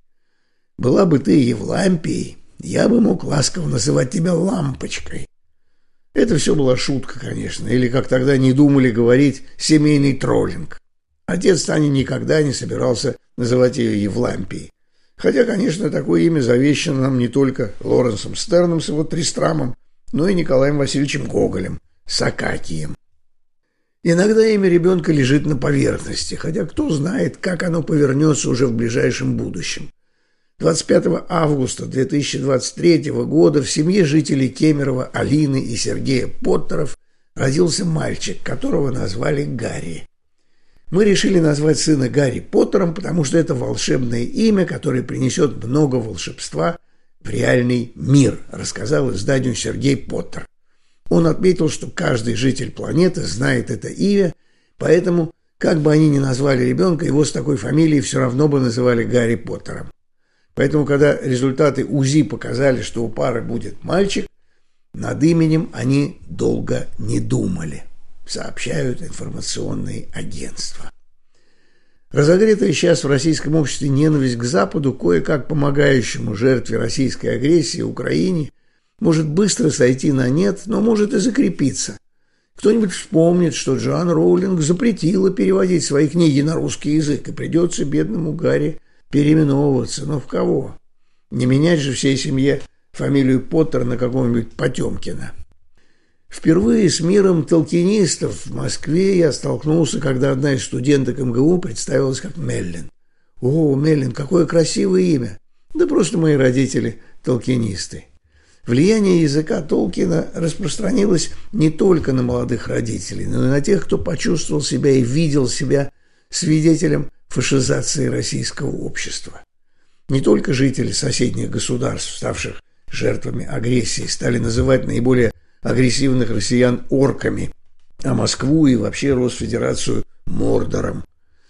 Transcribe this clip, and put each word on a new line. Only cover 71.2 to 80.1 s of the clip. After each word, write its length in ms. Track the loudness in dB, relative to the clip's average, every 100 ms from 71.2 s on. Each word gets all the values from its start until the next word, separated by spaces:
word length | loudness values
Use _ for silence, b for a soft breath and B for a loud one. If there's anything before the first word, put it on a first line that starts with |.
| _ _ _ _ _ _ _ _ _
Разогретая 600 | 2 4 6 4 4 2
сейчас 320 | 2 2 2
в 40 | 2
российском 480 | 0 2 0 0 0
обществе 340 | 0 -2 0
ненависть 480 | 2 4 2 0 0
к 60 |
Западу, 500 | 0 0 0 0 -2
кое-как 540 | 0 2 2 2 -2 -2
помогающему 880 | 0 2 4 4 4 0 -4 -6 0
жертве 420 | 2 2 0 -4
российской 500 | -2 -2 -2 -2 -4
агрессии 540 | 0 2 2 2 -4
Украине, 680 | -6 -6 -2 0 0 -2 -4 -10 _ _ _ _
может 280 | 0 2 2
быстро 420 | 2 2 2 0
сойти 420 | 4 2 2 0